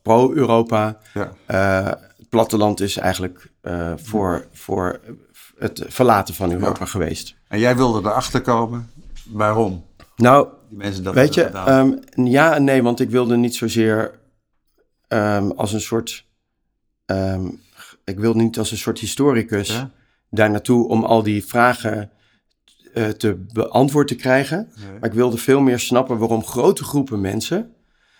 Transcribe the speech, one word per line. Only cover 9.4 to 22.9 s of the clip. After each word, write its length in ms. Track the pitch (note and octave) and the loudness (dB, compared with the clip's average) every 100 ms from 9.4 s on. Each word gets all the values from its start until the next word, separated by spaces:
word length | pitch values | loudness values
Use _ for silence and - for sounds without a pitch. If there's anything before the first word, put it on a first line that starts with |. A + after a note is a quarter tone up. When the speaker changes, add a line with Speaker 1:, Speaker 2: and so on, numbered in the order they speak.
| G#2+ A2 A2 F#2 - - - - | 0 2 0 -4 -12 -20 -16 2
Speaker 1:
Nou, 320 | A#2+ C#3 - - _ | 6 6 4 -4 _
Speaker 2:
die 80 | G2+ | -10
mensen 260 | G2+ F#2+ | -8 -6
dat 100 | F#2 | -2
Speaker 1:
weet 200 | A2 D3 | 2 4
je, 80 | D#3+ | 2
Speaker 2:
hebben 180 | E3 G2 | 0 0
gedaan? 380 | F#2 C3+ C3+ C3+ - | 2 4 4 0 -4
Speaker 1:
ehm, 200 | - B2 | -2 2
ja 280 | C3+ D#3 D3+ | 4 4 4
en 80 | |
nee, 200 | C#3 C3+ | 4 2
want 160 | A#2+ A#2+ | 2 0
ik 100 | B2 | 0
wilde 260 | B2 A#2+ A#2+ | 0 2 2
niet 180 | A#2+ A#2+ | 0 -2
zozeer, 640 | A#2 A2+ A2 G#2+ A2 - _ _ _ _ _ _ _ _ _ | -2 0 0 0 -2 -8 _ _ _ _ _ _ _ _ _
ehm, 420 | A#2 G#2 G2+ G2+ | 0 0 0 -2
als 220 | - G#2 | -2 -4
een 80 | G#2+ | -4
soort, 440 | - A2+ A#2 - - _ _ _ _ _ _ _ - | -4 -4 -4 -10 -18 _ _ _ _ _ _ _ -6
ehm, 420 | F#2+ F#2+ F#2+ F#2 - _ - - - - | -2 -2 -2 -6 -8 _ -20 -20 -16 -12
ik 140 | F#2+ | -2
wilde 200 | A2 A2+ | 0 2
niet 160 | A2+ A2+ | 2 0
als 140 | G#2+ | -4
een 60 | G#2 | -4
soort 220 | - A2+ | -6 -4
historicus 680 | G#2+ - C#3+ A#2+ G#2+ G#2 G2+ | -6 0 2 2 0 -2 -2
Speaker 2:
Ja? 160 | A2 C3 - _ _ _ | -6 -8 -14 _ _ _
Speaker 1:
daar 200 | G#2 G#2+ | 0 2
naartoe 360 | G#2 - A#2+ A#2 | 2 2 2 2
om 160 | A2 | 2
al 200 | - A2+ | 4 2
die 220 | G#2+ G#2 - | 2 -2 -2
vragen, 640 | A#2+ A#2+ A#2+ A2+ G#2+ G#2 _ _ _ _ _ _ _ _ | 2 2 2 -4 -6 -8 _ _ _ _ _ _ _ _